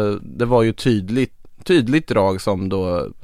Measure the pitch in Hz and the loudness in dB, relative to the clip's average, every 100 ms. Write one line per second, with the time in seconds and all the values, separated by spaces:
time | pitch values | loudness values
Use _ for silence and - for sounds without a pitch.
0 | 104 101 - - 120 123 113 - 131 110 | 0 -2 -6 -4 2 2 2 0 0 0
1 | 92 123 127 - - - - 175 117 151 | 0 -2 -2 -6 -20 -8 2 2 4 0
2 | 156 110 98 95 - 95 95 95 90 87 | 0 0 2 0 -2 -2 -2 -2 -2 -2
3 | - - | -4 -10